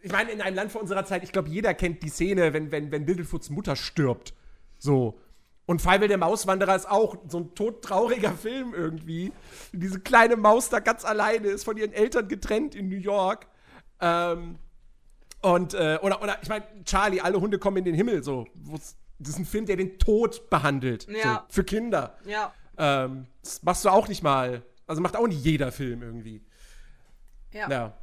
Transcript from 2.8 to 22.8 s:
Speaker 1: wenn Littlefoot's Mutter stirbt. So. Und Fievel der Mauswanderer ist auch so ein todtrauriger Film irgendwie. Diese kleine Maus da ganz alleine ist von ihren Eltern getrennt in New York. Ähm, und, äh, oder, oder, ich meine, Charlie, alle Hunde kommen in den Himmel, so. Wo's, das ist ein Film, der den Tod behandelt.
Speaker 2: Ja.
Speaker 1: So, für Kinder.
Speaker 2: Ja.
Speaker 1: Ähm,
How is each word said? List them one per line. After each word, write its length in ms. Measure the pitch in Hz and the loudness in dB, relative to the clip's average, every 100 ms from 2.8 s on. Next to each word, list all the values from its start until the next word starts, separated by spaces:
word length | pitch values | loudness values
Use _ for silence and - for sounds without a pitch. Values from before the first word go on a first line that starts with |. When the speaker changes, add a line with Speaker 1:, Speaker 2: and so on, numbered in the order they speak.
| 147 | -4
Speaker 1:
wenn 160 | 147 147 | -4 0
Littlefoot's 420 | 180 165 123 - | -2 -2 -6 -6
Mutter 260 | 147 208 135 | -6 -4 -4
stirbt. 580 | - - 135 117 - - - - - - | -2 0 2 0 -6 -18 -20 -20 -20 -8
So. 420 | 143 135 120 - - - _ _ - | 2 2 2 -6 -20 -20 _ _ -2
Und 140 | 175 | 0
Fievel 280 | 180 190 208 | 4 4 4
der 100 | 196 | 4
Mauswanderer 560 | 170 214 190 190 190 | 2 2 0 2 4
ist 140 | 190 185 | 2 2
auch 260 | 202 220 - 156 | 2 2 -2 -8
so 100 | 170 | -8
ein 160 | 170 | -8
todtrauriger 760 | - 214 220 - 196 226 240 196 | -4 -4 -4 -2 0 2 2 0
Film 420 | 175 220 262 247 | -2 -6 -6 -6
irgendwie. 580 | 175 165 160 160 165 185 - - - - | -4 -6 -6 -8 -6 -6 -10 -20 -20 -14
Diese 280 | 180 190 190 | -6 -6 -6
kleine 360 | - 247 226 233 | 4 6 8 6
Maus 320 | 214 226 - | 6 6 4
da 120 | 220 | 0
ganz 240 | 226 233 | 0 -2
alleine 440 | 233 214 208 226 208 | -2 0 0 0 0
ist 160 | 202 | -4
von 120 | - 214 | -6 -4
ihren 160 | 214 | -4
Eltern 360 | 208 214 247 202 | 0 0 0 -2
getrennt 460 | 196 - 214 302 | -6 -2 -2 -2
in 140 | 196 190 | -6 -8
New 100 | 190 | -6
York. 480 | 190 202 185 214 - _ - - - _ | -2 0 0 -2 -10 _ -20 -20 -20 _
Ähm, 580 | 170 170 175 170 131 - - - - - - - - - | 0 2 0 -2 -6 -14 -16 -20 -20 -20 -20 -20 -20 0
und, 320 | 190 175 175 | 4 4 2
äh, 240 | 190 160 156 | 0 2 2
oder, 180 | 196 190 | 0 0
oder, 160 | 208 190 | -2 -4
ich 60 | 160 | -4
meine, 160 | 214 - 202 | -6 -8 -14
Charlie, 360 | 175 190 208 185 | 0 2 2 2
alle 200 | 165 190 | 2 2
Hunde 180 | 208 196 | 0 0
kommen 180 | 196 190 | 0 0
in 60 | |
den 100 | 185 | 0
Himmel, 280 | 160 233 185 | 2 2 0
so. 220 | 131 131 110 | -2 -6 -8
Wo's, 420 | - 147 151 - - - - | -16 -14 -14 -14 -20 -20 -16
das 100 | 143 | -10
ist 40 | 147 | -8
ein 80 | 175 | -4
Film, 180 | 208 | -4
der 120 | 220 185 | -2 -2
den 220 | 185 - | -2 2
Tod 500 | - 214 233 - - | 6 6 4 -2 0
behandelt. 560 | 165 143 139 127 113 - | 2 2 0 -2 -4 -6
Speaker 2:
Ja. 360 | 214 220 214 - | -2 0 0 0
Speaker 1:
So, 60 | |
für 100 | 196 | -2
Kinder. 540 | - 214 233 180 123 - 190 | 0 -2 0 -2 -2 -12 -8
Speaker 2:
Ja. 260 | 214 208 - - | -6 -6 -10 -20
Speaker 1:
Ähm, 500 | - | -2